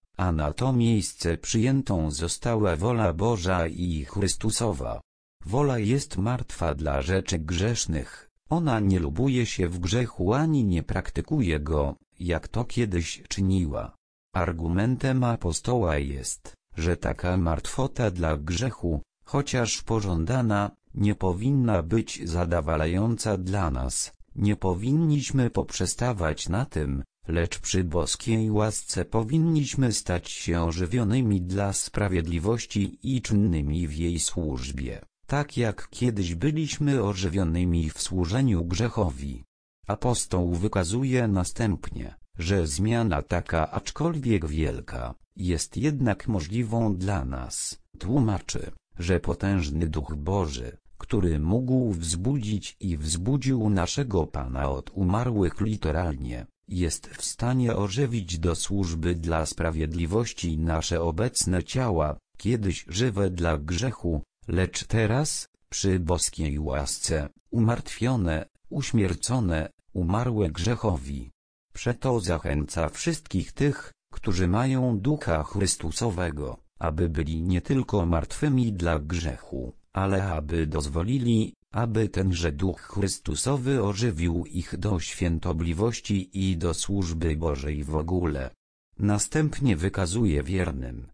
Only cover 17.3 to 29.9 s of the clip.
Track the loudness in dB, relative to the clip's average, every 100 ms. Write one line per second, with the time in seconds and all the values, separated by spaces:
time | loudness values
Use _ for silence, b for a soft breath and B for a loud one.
17.3 | 2 2 0 -2 -2 -2 0 0 2 0
18.3 | 0 -2 -2 -2 -2 -2 -2 -4 _ -4
19.3 | -2 0 0 0 -2 -2 0 0 0 0
20.3 | 2 2 2 0 -4 _ 0 2 2 0
21.3 | 0 2 4 4 2 2 0 0 -6 -2
22.3 | 0 2 2 2 2 2 2 2 0 0
23.3 | 0 0 0 0 0 -2 -4 -6 -10 -12
24.3 | 0 2 2 0 0 2 2 4 2 2
25.3 | 2 2 2 -2 -2 -2 0 -2 0 -2
26.3 | -2 -2 -2 -2 -2 -2 -2 -6 _ -2
27.3 | 0 0 -2 -2 0 2 0 0 -2 0
28.3 | 0 2 2 2 0 -4 -4 0 0 2
29.3 | 2 4 2 2 2 2